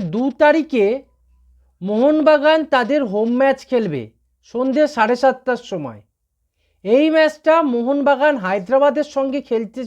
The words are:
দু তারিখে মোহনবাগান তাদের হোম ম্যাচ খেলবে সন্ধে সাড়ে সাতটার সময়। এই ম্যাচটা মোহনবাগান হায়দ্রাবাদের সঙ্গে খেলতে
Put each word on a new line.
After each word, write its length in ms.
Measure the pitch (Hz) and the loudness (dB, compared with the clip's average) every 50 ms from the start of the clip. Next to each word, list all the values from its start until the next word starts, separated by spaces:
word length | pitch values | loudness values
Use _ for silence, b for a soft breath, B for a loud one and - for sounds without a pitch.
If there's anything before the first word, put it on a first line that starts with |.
| 196 160 165 | -4 -6 -4
দু 80 | 226 254 277 - - | -4 -4 -4 0 2
তারিখে 440 | 311 302 302 330 294 - 269 233 196 202 247 277 - _ _ _ _ _ _ _ _ _ _ _ _ _ _ _ 175 196 | 2 4 4 2 0 -2 0 0 0 0 0 -4 -8 _ _ _ _ _ _ _ _ _ _ _ _ _ _ _ -8 -6
মোহনবাগান 720 | 208 220 254 294 311 311 285 311 302 294 277 302 320 320 294 - 285 | -2 0 2 2 2 2 4 4 2 4 4 2 2 0 0 -2 -2
তাদের 260 | 247 240 208 285 302 269 202 | -2 0 0 -2 -2 -2 -2
হোম 180 | 190 208 220 233 240 247 | -4 -4 -2 -2 0 0
ম্যাচ 180 | 269 269 262 269 - - | 0 0 0 -2 -6 -4
খেলবে 320 | 254 240 220 180 147 131 110 110 _ _ _ _ _ _ _ _ - | -4 -2 -2 -2 -6 -8 -8 -12 _ _ _ _ _ _ _ _ -8
সন্ধে 280 | 233 269 269 247 302 302 294 - | -4 -4 -2 0 0 0 0 0
সাড়ে 200 | 240 214 220 247 240 | -2 0 0 0 2
সাতটার 380 | 269 262 254 254 - 262 247 240 - - | 2 0 0 0 -4 -6 -6 -6 -6 -10
সময়। 300 | 196 165 143 123 110 104 _ _ _ _ _ _ _ _ _ _ _ _ _ _ _ _ - 190 226 | -10 -10 -8 -10 -12 -16 _ _ _ _ _ _ _ _ _ _ _ _ _ _ _ _ -2 0 2
এই 100 | 269 311 320 311 | 2 4 2 2
ম্যাচটা 400 | 311 311 302 302 - _ 320 320 330 320 269 240 | 2 2 2 0 -2 _ 2 2 2 2 0 -2
মোহনবাগান 600 | 240 233 254 285 285 269 285 277 247 285 302 294 240 180 | -2 -2 -2 -2 0 2 0 2 2 2 0 0 0 -2
হায়দ্রাবাদের 640 | 185 196 208 180 196 262 269 285 285 240 294 285 294 - | -4 -4 -4 -2 0 0 2 2 2 2 0 -4 -4 -4
সঙ্গে 240 | 277 269 269 254 285 - - | -4 -4 -4 -4 -6 -4 -4
খেলতে 320 | 233 226 226 190 - 262 254 | -4 -4 -4 -6 -10 -12 -6